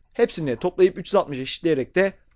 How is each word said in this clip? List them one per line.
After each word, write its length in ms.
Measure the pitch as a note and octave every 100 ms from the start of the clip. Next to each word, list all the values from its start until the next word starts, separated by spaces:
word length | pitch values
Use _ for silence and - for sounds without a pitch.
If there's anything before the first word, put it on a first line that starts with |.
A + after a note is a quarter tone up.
| _
hepsini 420 | - A#3 - D3+ A2+
toplayıp 420 | F3+ - F#3 -
üç 100 | F3
yüz 80 | G3
altmış 240 | - C3+
eşitleyerek 560 | C3 - E3 D3 A#2+ F3+
de 180 | G3 - _